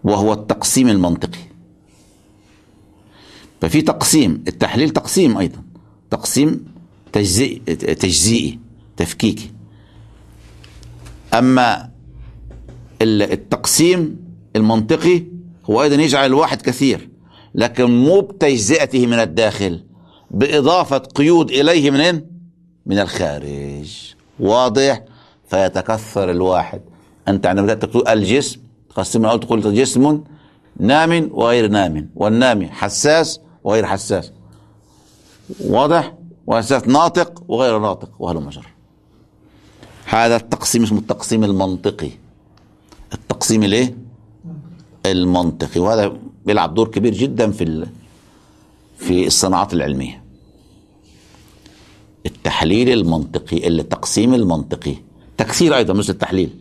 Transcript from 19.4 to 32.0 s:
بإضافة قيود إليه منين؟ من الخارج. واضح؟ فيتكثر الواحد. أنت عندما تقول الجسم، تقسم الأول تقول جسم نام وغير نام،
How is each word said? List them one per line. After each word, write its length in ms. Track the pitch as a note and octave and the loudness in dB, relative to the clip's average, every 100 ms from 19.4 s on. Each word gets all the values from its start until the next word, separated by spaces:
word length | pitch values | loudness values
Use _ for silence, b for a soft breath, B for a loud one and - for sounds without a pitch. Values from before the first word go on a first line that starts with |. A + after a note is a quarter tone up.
| A2 G2 G2 E2 - b b b b | 0 0 -4 -4 -12 b b b b
بإضافة 680 | G2 C#3+ D3+ C3+ F3+ D3+ C3+ | -2 2 2 2 2 0 -2
قيود 520 | - - D3+ E3+ E3 | -2 0 4 4 2
إليه 400 | B2+ D3+ F3 C#3+ | 2 4 4 4
منين؟ 360 | C#3 E3 E3 D#3+ - - _ _ _ - | 2 2 0 -8 -20 -20 _ _ _ -4
من 120 | G2 | -2
الخارج. 1160 | F#2 - E2 D2 D2 C#2+ C#2+ C#2+ D2+ - - - _ - | -2 -2 -4 -4 -10 -10 -10 -12 -14 -18 -20 -20 _ -4
واضح؟ 680 | G2 A#2 B2+ A#2 C#3 A2+ - b b b _ | 2 2 2 2 2 0 -8 b b b _
فيتكثر 800 | F#2+ F#2+ F#2 F#2 A2 A2 G2+ F#2+ | 0 0 -2 -4 -6 -4 -4 -2
الواحد. 500 | F2 F#2 F2+ - - - b b b - | 0 0 0 -2 -10 -18 b b b -2
أنت 180 | G2 F#2+ | 0 0
عندما 280 | G2 G2+ | 0 0
تقول 340 | A2 G2+ A#2+ G#2+ | 0 0 0 2
الجسم، 520 | A2 F#2+ C3 C#3 - - _ _ | 2 2 0 0 -10 -20 _ _
تقسم 340 | - G2+ A#2 | -8 -2 0
الأول 160 | A2 A#2 | 2 0
تقول 340 | - A2+ G#2+ | 0 -2 2
جسم 480 | G#2 C3 B2 C#3+ D3+ - b b b b - | 2 2 2 2 0 -6 b b b b -4
نام 500 | G#2 D3 E3 E3+ D#3 | 2 2 4 0 -2
وغير 360 | - A#2 A#2+ G#2+ | 0 2 2 2
نام، 420 | G#2 F2+ D#2 | 2 0 -4